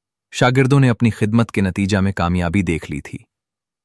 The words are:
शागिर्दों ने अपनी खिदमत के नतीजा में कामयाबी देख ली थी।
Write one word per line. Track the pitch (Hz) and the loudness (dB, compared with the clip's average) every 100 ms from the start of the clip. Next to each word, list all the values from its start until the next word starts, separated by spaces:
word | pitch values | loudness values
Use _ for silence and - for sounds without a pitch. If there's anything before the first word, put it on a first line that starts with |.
| _ _ _ | _ _ _
शागिर्दों | - 127 127 131 139 | 0 0 2 4 4
ने | 131 | 4
अपनी | 113 120 | 2 0
खिदमत | - 107 117 113 | 0 -2 0 0
के | - | -2
नतीजा | 98 90 98 101 | -2 -2 0 0
में | 95 | 0
कामयाबी | - 87 90 87 92 | -2 -2 -2 -2 -2
देख | 87 80 - | -2 -4 -6
ली | 73 | -12
थी। | - - _ _ _ _ _ _ | -12 -18 _ _ _ _ _ _